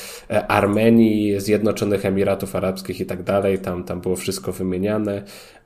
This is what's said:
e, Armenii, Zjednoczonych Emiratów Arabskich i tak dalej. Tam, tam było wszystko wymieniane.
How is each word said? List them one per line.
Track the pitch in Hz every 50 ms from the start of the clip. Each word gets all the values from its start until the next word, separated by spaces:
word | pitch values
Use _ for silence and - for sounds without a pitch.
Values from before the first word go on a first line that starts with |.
| - - - - - -
e, | 107 104 -
Armenii, | - 104 107 - 104 101 107 113 117 117 113 113 110 110 107 104 104 101 98
Zjednoczonych | 95 104 107 104 110 104 101 - 107 104 101 95 101
Emiratów | 98 95 98 98 98 98 - 98 95 -
Arabskich | 90 - 95 95 - - - - -
i | 92
tak | - 95 90 87
dalej. | - 98 98 98 98 95 95
Tam, | - 95 90 90 87
tam | - 87 90
było | - 92 90
wszystko | 90 - 95 92 - - 95
wymieniane. | 90 - 92 92 90 90 98 104 107 110 104 101 101 101 101 - - - - - - - _